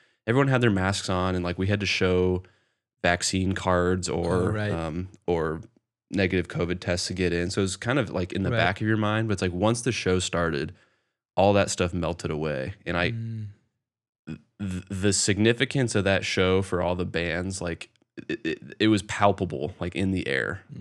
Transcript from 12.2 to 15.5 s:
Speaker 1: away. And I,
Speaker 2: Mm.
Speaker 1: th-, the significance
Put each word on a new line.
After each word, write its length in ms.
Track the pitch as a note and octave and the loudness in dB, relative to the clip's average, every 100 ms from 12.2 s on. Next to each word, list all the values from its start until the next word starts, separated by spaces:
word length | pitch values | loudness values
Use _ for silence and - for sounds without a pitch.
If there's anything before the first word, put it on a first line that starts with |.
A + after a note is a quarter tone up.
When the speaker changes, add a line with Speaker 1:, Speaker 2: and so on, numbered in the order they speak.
| E2+ | -4
Speaker 1:
away. 440 | D2+ D#2 C#2 C#2+ - - | -2 -2 -4 -6 -8 -4
And 100 | F2 | -2
I, 140 | F2 | 0
Speaker 2:
Mm. 340 | A#2 A2+ A2+ G#2 - _ _ _ _ _ _ - | -2 -6 -8 -10 -14 _ _ _ _ _ _ -16
Speaker 1:
th-, 560 | D#2 _ - G2+ F2+ - | -16 _ -10 -8 -8 -8
the 240 | F#2+ G2+ | 0 0
significance 840 | F#2+ - G2 A2 | 2 2 4 4